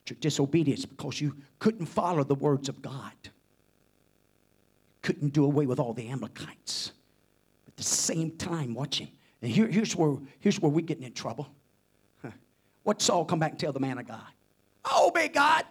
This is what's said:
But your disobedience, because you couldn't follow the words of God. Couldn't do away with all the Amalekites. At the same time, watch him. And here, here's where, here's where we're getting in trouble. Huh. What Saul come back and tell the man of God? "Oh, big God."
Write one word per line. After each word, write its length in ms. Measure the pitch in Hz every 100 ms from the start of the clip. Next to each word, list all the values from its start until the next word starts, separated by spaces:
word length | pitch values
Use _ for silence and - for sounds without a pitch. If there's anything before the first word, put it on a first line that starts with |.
But 100 | -
your 80 | 120
disobedience, 680 | 156 139 139 170 151 123 -
because 340 | - 143 -
you 160 | 147 - - _
couldn't 280 | 214 220 165
follow 380 | - 180 175
the 100 | 139
words 340 | 139 147 139 139
of 140 | 135
God. 300 | - 131 120 - - _ _ _ _ _ _ _ _ 50 _ _ _ _ _ _ _ _
Couldn't 300 | - 170 147
do 120 | 143
away 220 | 143 143 143
with 120 | 127
all 140 | 123
the 160 | 113 113
Amalekites. 800 | 131 107 - - - - - - - _ _ _ _ _ _ -
At 80 | -
the 80 |
same 480 | - - - 165 165
time, 420 | - - 165 131
watch 240 | 113 151 -
him. 100 | - - _ _
And 120 | 120
here, 160 | 113 220
here's 260 | 170 208
where, 220 | 175 156 139 - -
here's 180 | 202 185
where 120 | 160
we're 140 | 151
getting 200 | 165 151
in 80 | 127
trouble. 340 | - 127 123 143 _ _ _ _ _ _ _
Huh. 100 | 120 - _ _ _ _
What 180 | - 208
Saul 240 | - 180
come 140 | 160 170
back 140 | 156
and 80 | -
tell 120 | 165
the 60 | 135
man 200 | 135 123
of 100 | 117
God? 180 | 113 - _ _ _ _ _
"Oh, 280 | - 330 330
big 180 | 339 302
God." 320 | 285 285 320 349